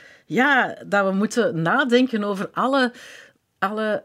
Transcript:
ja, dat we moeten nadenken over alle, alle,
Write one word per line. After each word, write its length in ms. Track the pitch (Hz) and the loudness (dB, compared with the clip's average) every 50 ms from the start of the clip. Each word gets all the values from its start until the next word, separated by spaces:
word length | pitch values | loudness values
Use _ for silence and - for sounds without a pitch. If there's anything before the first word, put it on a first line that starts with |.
| - - - _ _ | -14 -20 -20 _ _
ja, 500 | - 156 214 254 294 277 247 208 165 - - - | -4 0 0 2 4 2 2 2 0 -6 -10 -6
dat 200 | 165 202 202 196 | -2 0 0 2
we 60 | 190 | 2
moeten 500 | 190 196 214 214 - 240 208 - 170 160 | 0 0 0 0 0 0 0 0 0 0
nadenken 640 | 165 170 214 269 294 247 233 254 254 254 233 208 208 | 0 0 0 0 2 2 4 2 2 2 -2 -4 -4
over 260 | 208 196 190 190 - - | -4 -4 -6 -8 -6 -4
alle, 380 | - 214 254 277 269 254 233 240 - - - - - - - _ _ _ _ _ _ | -2 0 0 2 2 0 0 -2 -8 -18 -20 -20 -20 -20 -20 _ _ _ _ _ _
alle, 440 | 190 196 214 220 220 214 208 - | -6 -4 -4 -4 -2 -2 -4 -4